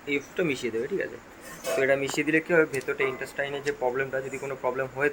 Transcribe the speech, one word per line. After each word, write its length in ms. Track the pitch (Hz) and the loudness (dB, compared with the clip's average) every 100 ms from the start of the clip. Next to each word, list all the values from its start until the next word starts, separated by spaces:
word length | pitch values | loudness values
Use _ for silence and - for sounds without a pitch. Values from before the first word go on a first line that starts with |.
| - | -2
এই 40 | 143 | -2
ওষুধটা 220 | - - 170 | -2 0 0
মিশিয়ে 220 | 131 120 | 0 -2
দেবে, 120 | 110 143 | -2 -2
ঠিক 80 | 190 - | -2 -2
আছে? 120 | - - - - - - | -6 -16 -18 -16 -8 -2
তো 60 | 139 | 2
এটা 120 | 131 139 | 4 4
মিশিয়ে 220 | 139 151 147 | 2 0 2
দিলে 100 | 156 | 2
কী 60 | 160 | 6
হবে, 120 | 170 156 | 4 4
ভেতরটা 300 | 135 143 135 135 | 0 -2 0 0
ইন্টেস্টাইনের 500 | 127 135 - 143 143 139 | 0 -6 -4 -4 -2 -2
যে 60 | 143 | 0
প্রবলেমটা, 380 | 127 127 135 131 135 | 0 0 0 -2 -4
যদি 100 | 135 | -6
কোনো 100 | 139 131 | -6 -2
প্রবলেম 240 | 127 131 131 127 | 0 0 -4 0
হয়ে 140 | 143 | 2